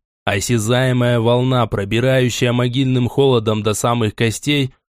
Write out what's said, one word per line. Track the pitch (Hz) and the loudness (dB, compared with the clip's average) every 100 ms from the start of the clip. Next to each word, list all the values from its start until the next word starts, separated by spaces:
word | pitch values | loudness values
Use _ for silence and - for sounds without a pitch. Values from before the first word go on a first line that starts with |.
| _ _ | _ _
Осязаемая | 101 98 107 117 107 123 131 127 120 120 | -4 -4 0 -2 0 0 0 0 0 2
волна, | 113 123 127 127 117 | 2 2 2 0 -2
пробирающая | 104 98 110 131 131 123 - 123 | -4 -2 0 2 2 0 0 0
могильным | 123 123 127 131 127 120 | 0 0 0 0 0 0
холодом | - 139 120 110 107 | 2 2 2 0 -2
до | 107 | -2
самых | 101 123 120 110 | -2 -2 0 -2
костей, | - 117 - 143 147 131 - _ | -2 -2 -2 -2 -2 -2 -8 _